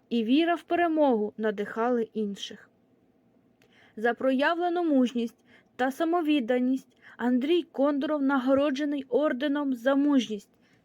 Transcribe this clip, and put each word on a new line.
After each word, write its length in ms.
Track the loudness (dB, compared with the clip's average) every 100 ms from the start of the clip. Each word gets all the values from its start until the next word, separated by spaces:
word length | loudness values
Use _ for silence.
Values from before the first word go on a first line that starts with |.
| -4
і 160 | -2
віра 300 | 2 2 2
в 80 | -2
перемогу 680 | -2 -2 0 2 2 2 -2 -4
надихали 720 | -4 -4 -6 -2 0 0 -2
інших. 560 | -4 -6 -6 -12 -16 -20 _ _ _ _ _ _ _ _ _ _ _ _ -4
За 180 | -2
проявлену 680 | 0 0 2 2 2 0 0
мужність 520 | 2 4 2 0 -4 -8 _ -20 _ -4
та 140 | -2
самовідданість 1040 | -2 0 0 2 0 2 0 0 -2 -6 _ -18 -4
Андрій 460 | 0 0 2 0
Кондоров 600 | 0 -2 0 0 -2 -2
нагороджений 800 | 0 0 2 2 2 -2 -4 -4 -2
орденом 680 | 0 0 -2 -2 -2 -2
за 200 | -2 0
мужність 540 | 2 4 2 0 -6 -12 _ _ _